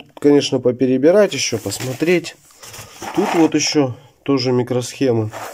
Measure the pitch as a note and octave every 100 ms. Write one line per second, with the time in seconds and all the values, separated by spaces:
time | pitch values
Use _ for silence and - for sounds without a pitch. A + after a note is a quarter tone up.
0 | - - C#3+ C#3+ C3+ C3+ B2+ B2 C3 C3
1 | C#3+ G3+ G3 C3+ - A2 G2+ G2 B2+ B2
2 | D#3 F3+ D#3 - _ _ - - - -
3 | - - G3+ F3 D#3 D3+ C#3+ D#3 C3 A2+
4 | - _ - C#3 B2 B2 B2 B2 A#2+ -
5 | C3+ A2+ A2 - -